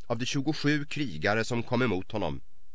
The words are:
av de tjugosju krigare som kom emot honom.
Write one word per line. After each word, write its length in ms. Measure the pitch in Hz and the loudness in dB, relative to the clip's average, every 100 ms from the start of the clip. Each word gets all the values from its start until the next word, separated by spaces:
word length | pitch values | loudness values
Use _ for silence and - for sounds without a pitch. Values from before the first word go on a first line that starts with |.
| - | -2
av 120 | 117 | -2
de 80 | 123 | 0
tjugosju 580 | 143 135 151 143 151 | 0 0 2 2 2
krigare 600 | 143 147 135 76 98 110 | 0 -2 -2 0 2 2
som 180 | 110 120 | 2 0
kom 200 | 110 120 | 2 2
emot 300 | 127 92 - | 2 0 0
honom. 280 | 107 82 67 - - - | -2 0 -2 -4 -6 -6